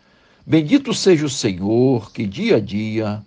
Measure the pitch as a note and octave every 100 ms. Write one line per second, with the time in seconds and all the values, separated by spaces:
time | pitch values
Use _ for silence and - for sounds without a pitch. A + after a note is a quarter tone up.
0 | _ _ _ _ - D#3+ D3+ C#4 A#3+ -
1 | F#3+ D#3+ D3 - A2+ F2+ G2 A#2 C3 A#2+
2 | G#2 - G#2 G2+ A3+ C3+ G2+ G#2 G#2+ A2
3 | G#2+ G#2